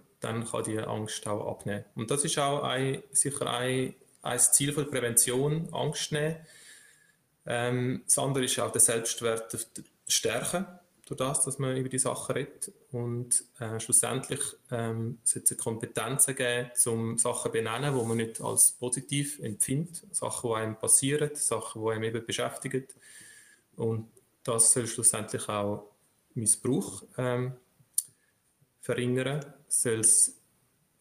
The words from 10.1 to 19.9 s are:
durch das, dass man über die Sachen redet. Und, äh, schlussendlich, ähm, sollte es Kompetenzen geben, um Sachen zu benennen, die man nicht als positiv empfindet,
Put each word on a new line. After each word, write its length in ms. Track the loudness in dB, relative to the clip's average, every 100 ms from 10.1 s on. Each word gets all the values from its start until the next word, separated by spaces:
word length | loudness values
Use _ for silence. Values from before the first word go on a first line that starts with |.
| 2 2 0 0 -2 -4 -10 -20 _ -10
durch 120 | -4
das, 260 | 0 0
dass 140 | 0 0
man 180 | -2 -2
über 120 | -2
die 100 | 0
Sachen 360 | 0 -2 -2
redet. 380 | -4 -4 -8 -14 -14 _
Und, 520 | -4 -2 -2 0 0 0 -8
äh, 220 | -6 -6
schlussendlich, 600 | 2 2 2 0 -2 -4 -6 -10 -6
ähm, 480 | -4 -2 -2 -4 -2
sollte 300 | -2 0 0
es 60 | 0
Kompetenzen 760 | -2 -4 -4 -4 -2 2 2 2
geben, 340 | 0 0 0 2 2
um 320 | 2 0 0
Sachen 320 | 0 0 -2
zu 20 |
benennen, 460 | 0 0 0 0 2
die 60 |
man 120 | 2 0
nicht 240 | 0 -4
als 320 | 0 4 4
positiv 680 | 4 -2 -2 -2 -2 -2 -4
empfindet, 680 | -6 -2 0 0 -2